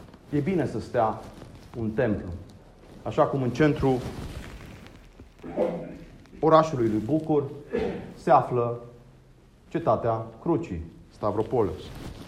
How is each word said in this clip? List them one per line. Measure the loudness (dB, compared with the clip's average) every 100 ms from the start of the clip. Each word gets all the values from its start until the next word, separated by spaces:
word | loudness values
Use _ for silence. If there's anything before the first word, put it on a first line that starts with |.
| -20 -20 -4
e | -2
bine | 0 0 0
să | -2
stea | -4 0 2 0 -10 -18 -18 -18 -14 -4
un | -4
templu. | 2 2 2 -4 -10 -12 -20 -20 -20 -20 -12
Așa | -6 2
cum | 2 4
în | 0
centrul | 4 4 4 2 2 -2 -8 -10 -10 -12 -14 -16 -16 -18 -20 -20 -20 -20 -18 -12 -2 -2 -2 -8 -14 -18 -20 -20 0
orașului | 6 6 6 2 2
lui | 2 0
Bucur | -2 2 2 0 -6 -6 -2 -2 -4 -10 -6
se | 4
află | 6 6 0 0 -2 -10 -20 -20 -20 -20 -20 -20 -20 -8
cetatea | -2 2 2 2 -2 -4 -8
Crucii, | 0 0 0 -8 -8 -14 -20 -4
Stavropolis. | -2 0 0 2 2 0 -10 -12 -12 -14